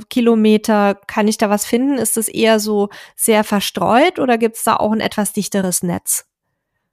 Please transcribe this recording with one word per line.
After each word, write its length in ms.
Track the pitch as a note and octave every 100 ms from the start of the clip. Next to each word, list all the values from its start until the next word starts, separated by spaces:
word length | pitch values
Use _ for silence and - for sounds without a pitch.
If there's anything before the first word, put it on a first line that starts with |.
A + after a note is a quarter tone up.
| G#3+
Kilometer, 880 | B3+ A#3 A3+ G#3+ G#3+ G#3+ G#3 G3+ G3 -
kann 220 | - G#3+
ich 100 | A3
da 120 | G#3
was 160 | G#3 -
finden? 320 | A#3 C4+ C4+
Ist 180 | A3 A3+
das 120 | G#3+
eher 300 | - A3 A3
so 300 | G#3+ G#3 G3+ - -
sehr 300 | - - G#3+
verstreut 720 | G#3+ G3+ - - F3+ A3+ F4 F4+
oder 200 | C4 A#3
gibt's 260 | A3+ -
da 120 | - -
auch 140 | G#3+
ein 100 | A3
etwas 320 | - - G3+
dichteres 500 | - F#3+ G3 F#3 F3
Netz? 420 | F3 F3+ - - - _ _ _ _ _ _